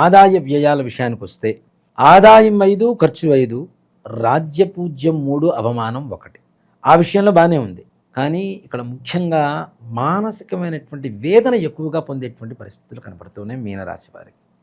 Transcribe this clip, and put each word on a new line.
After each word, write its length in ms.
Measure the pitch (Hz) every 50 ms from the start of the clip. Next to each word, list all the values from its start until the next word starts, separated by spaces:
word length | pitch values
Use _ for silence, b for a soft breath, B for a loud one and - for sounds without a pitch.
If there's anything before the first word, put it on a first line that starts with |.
| 151
ఆదాయ 340 | 175 185 196 196 196 190 185
వ్యయాల 440 | 143 135 143 143 147 147 147 143 135
విషయానికి 420 | 123 113 - 127 117 117 113 104
వస్తే, 360 | - - - - 110 107 - _ _ _ _ _ _ _ -
ఆదాయం 640 | 127 143 175 196 196 214 214 220 220 214 208 202 196
ఐదు, 360 | 196 202 190 220 240 240 - 160
ఖర్చు 260 | 156 - - 165 156 143
ఐదు, 340 | 135 127 110 113 123 165 185 _ _ _ _ _ _ -
రాజ్యపూజ్యం 1160 | - - 113 113 113 131 160 160 151 147 156 190 180 - 175 180 175 147 127 135 165 160 156 139
మూడు, 200 | 139 139 147 156
అవమానం 640 | 160 - 117 107 117 120 117 113 113 113 131 147 131
ఒకటి. 300 | 92 - - - - _ _ _ _ _ _ _ _ _ -
ఆ 80 | 135 156
విషయంలో 380 | 170 170 - - 202 202 208 190
బాగానే 260 | 170 165 170 170 147
ఉంది, 260 | 117 98 90 87 - _ _ _ _ _ _
కానీ 280 | 127 135 147 160 180 196 196 190 190 -
ఇక్కడ 160 | _ - 123
ముఖ్యంగా 880 | 120 120 123 131 - - - 180 180 170 160 156 147 143 151 160 160 160 _ _ 117 113 113 117
మానసికమైనటువంటి 1080 | 131 151 175 202 214 220 214 214 190 - 196 180 180 170 160 147 131 _ 151 143 135 131
వేదన 460 | 107 101 113 156 196 226 240 262 247
ఎక్కువగా 460 | 220 165 151 156 - 156 156 143 -
పొందేటువంటి 540 | - - 139 135 127 120 117 _ 117 113 123
పరిస్థితులు 460 | - 107 101 - - _ _ - -
కనపడుతున్నాయి 600 | - 104 92 87 92 95 - 101 104 104 123 131
మీనరాశి 500 | 120 101 98 98 95 87 87 90 - - -
వారికి. 260 | - - - _ _ _ _ _ _